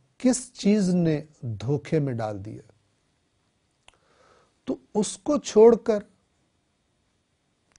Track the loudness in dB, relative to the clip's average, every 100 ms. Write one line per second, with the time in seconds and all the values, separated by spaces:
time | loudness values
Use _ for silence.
0 | _ -2 0 0 -6 -4 0 2 2 2
1 | 2 0 -6 -14 -10 -8 -4 -6 -2 -4
2 | -2 -6 -8 -10 -14 -16 -20 _ _ _
3 | _ _ _ _ _ _ _ _ _ _
4 | _ _ _ _ _ _ -10 -10 _ -4
5 | -4 -6 -4 -4 0 6 6 6 0 -4
6 | -6 _ _ _ _ _ _ _ _ _
7 | _ _ _ _ _ _ _